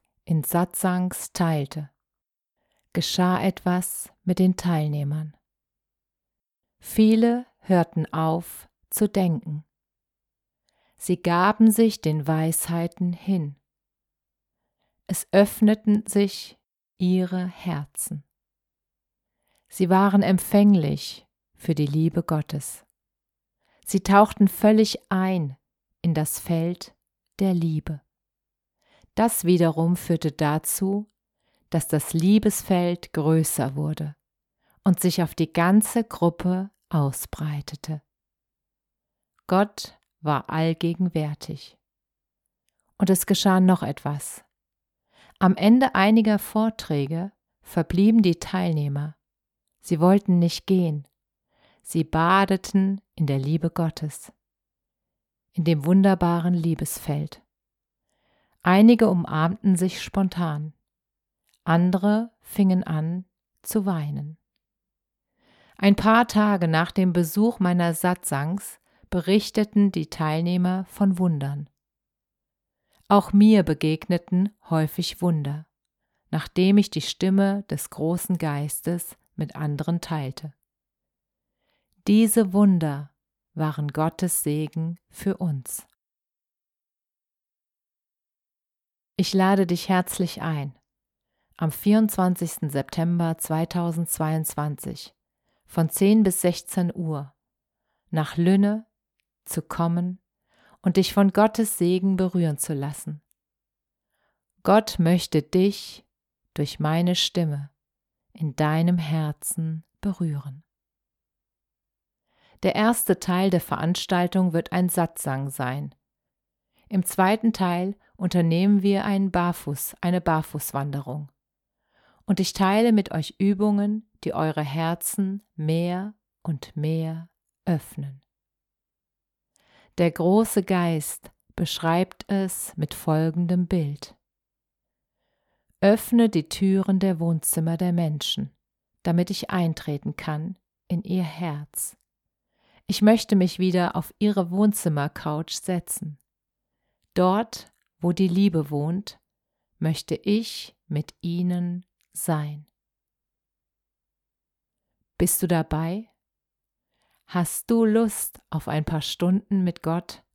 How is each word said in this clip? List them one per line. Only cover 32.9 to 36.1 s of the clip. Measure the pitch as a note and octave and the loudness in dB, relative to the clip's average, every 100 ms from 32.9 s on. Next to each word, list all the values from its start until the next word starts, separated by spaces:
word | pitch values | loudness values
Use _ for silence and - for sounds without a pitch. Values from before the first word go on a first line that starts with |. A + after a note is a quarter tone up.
| F3 - | -4 -6
größer | - D3+ D#3+ D#3 - C3 C#3 | -2 2 2 2 -2 -4 -4
wurde | D3+ D#3 D3+ D3 _ _ _ _ _ _ | -6 -6 -8 -12 _ _ _ _ _ _
und | G3+ F3+ | 0 2
sich | F#3 F3 | 2 0
auf | E3 | -2
die | - D#3+ | -2 -2
ganze | - E3+ G#3 - A#3 | 0 4 4 4 -2
Gruppe | A3 | -4